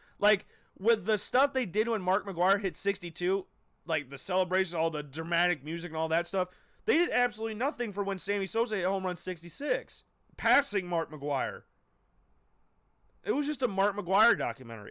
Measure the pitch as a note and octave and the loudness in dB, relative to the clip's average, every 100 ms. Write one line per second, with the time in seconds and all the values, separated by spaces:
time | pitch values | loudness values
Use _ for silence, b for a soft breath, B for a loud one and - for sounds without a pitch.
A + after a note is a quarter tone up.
0 | b b G#3 G#3 - b b b G3+ A3 | b b 2 2 -2 b b b 2 2
1 | F3+ G#3 - B3 C#4 C4 G#3 G3 A3+ A3 | 2 0 2 2 2 2 -2 0 0 0
2 | F3+ G3 - E3 F3+ G3 G3 - G3+ F#3+ | 2 0 0 0 2 2 0 -2 -2 -2
3 | E3+ - F3 G3 - _ _ _ D#3 D#3 | -6 -4 0 0 -2 _ _ _ -4 -4
4 | C3 C#3 - F#3+ F3 F#3 F3 E3 E3 D3+ | -4 -8 -2 0 2 2 0 2 0 0
5 | D3 C#3+ E3 E3+ F3 D3+ C#3+ E3 D#3+ D#3+ | -6 -6 -2 0 2 0 -4 -6 -4 -2
6 | D#3+ D#3+ E3+ G3 F3+ b b b - D4+ | 0 0 0 -2 -2 b b b 0 2
7 | F4 A#3+ B3 G3+ A3+ G#3+ C4+ - A3+ F#3+ | 2 2 0 0 -4 -2 -2 -2 -4 -2
8 | G3 F#3+ - G3+ G3 A3+ A3+ G3+ F3+ G3 | -2 -2 -2 -2 0 0 0 0 0 0
9 | F#3 F3 F#3 E3 E3+ - D4 E3 - - | -2 -4 -6 -8 -8 -6 -2 -2 -4 -16
10 | _ _ _ - A3+ C4 C4+ G3+ F3+ E3+ | _ _ _ -4 2 4 2 -2 0 -2
11 | D3+ D3 C#3+ C3+ A2+ F#2+ - _ _ _ | -2 -4 -2 0 -2 -6 -14 _ _ _
12 | _ _ _ _ _ _ _ _ _ _ | _ _ _ _ _ _ _ _ _ _
13 | _ _ F#3 C4+ C#4+ C#4 B3 F#3+ G3+ G3 | _ _ -2 0 0 0 0 2 0 0
14 | F3 G3 A#3 E3+ B2+ A2+ A#2 A2 G2+ | 0 4 4 4 0 -6 -10 -10 -6